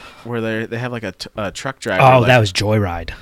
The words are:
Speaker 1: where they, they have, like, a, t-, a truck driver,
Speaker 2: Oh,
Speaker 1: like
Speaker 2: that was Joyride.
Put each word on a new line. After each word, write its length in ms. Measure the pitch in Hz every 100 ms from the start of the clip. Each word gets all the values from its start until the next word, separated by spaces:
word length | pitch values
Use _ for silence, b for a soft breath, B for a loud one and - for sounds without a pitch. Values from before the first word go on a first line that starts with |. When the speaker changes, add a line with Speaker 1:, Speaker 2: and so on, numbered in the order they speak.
| B B
Speaker 1:
where 160 | 117 117
they, 240 | 110 110
they 140 | 113 117
have, 120 | 123
like, 120 | 120
a, 100 | 107
t-, 160 | - - -
a 160 | 90
truck 280 | - 135 -
driver, 220 | 117 92
Speaker 2:
Oh, 180 | 131 127
Speaker 1:
like 80 | 117
Speaker 2:
that 100 | 127
was 120 | 107
Joyride. 580 | 92 104 107 98 85 85 -